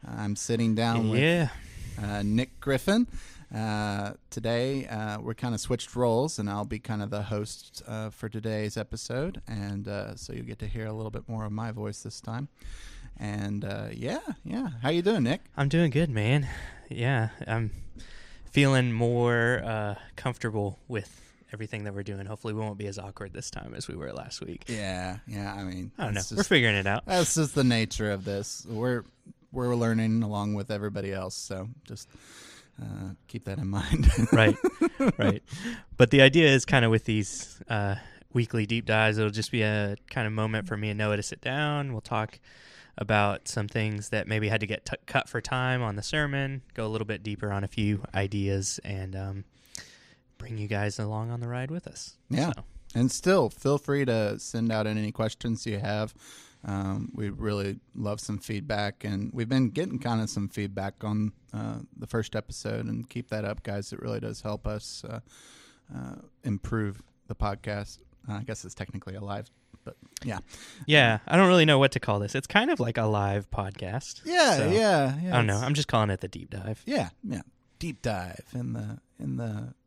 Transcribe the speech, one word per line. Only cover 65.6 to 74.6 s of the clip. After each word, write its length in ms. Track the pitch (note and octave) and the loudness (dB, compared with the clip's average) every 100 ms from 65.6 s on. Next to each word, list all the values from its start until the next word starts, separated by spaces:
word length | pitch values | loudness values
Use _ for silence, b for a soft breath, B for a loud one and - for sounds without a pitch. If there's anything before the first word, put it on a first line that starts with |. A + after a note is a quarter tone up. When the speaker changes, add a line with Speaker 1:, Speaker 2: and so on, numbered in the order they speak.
| B B _ | B B _
Speaker 1:
uh, 220 | - B1+ - - _ | -10 -10 -12 -18 _
improve 580 | C3 G2+ - A#2 G#2 G2+ - _ _ | -6 -4 -2 -2 -2 -6 -16 _ _
the 60 | |
podcast. 640 | A2+ G#2+ G2 - G#2 G2+ - - _ - | -4 -2 -2 -6 -6 -8 -14 -20 _ -10
Uh, 60 | |
I 80 | G#2 | -8
guess 220 | A#2 G#2+ | -8 -10
it's 100 | F#2 | -10
technically 400 | - F#2+ G2 - | -12 -10 -10 -10
a 60 | G2 | -12
live, 280 | G2+ G2+ A2 _ _ - | -8 -8 -10 _ _ -20
but 120 | - - - - | -18 -18 -18 -10
yeah. 160 | C3+ G2 - B B B D3+ | -6 -6 -8 B B B 4
Speaker 2:
Yeah, 340 | D3+ A#2+ A2 - | 6 8 4 4
I 100 | E3+ | 8
don't 120 | F#3+ | 10
really 160 | F3+ | 10
know 140 | D#3 C#3 | 10 8
what 140 | C3+ | 8
to 80 | B2+ | 4
call 180 | - G#2 | 0 0
this. 160 | G2+ | 2
It's 120 | C3 - | -2 2
kind 220 | G3+ B3+ | 2 4
of 80 | E4+ | 2
like 180 | A#2+ A#2 | 2 2
a 60 | |
live 460 | A2 G#2+ G2+ G2+ G2 | 2 4 2 0 -2
podcast. 720 | - G2 G2 F#2 A2+ - - D4+ | -4 -4 -6 -6 -6 -8 -12 0
Speaker 1:
Yeah, 300 | F4 D4 | 4 6
Speaker 2:
So, 140 | D#3+ | 6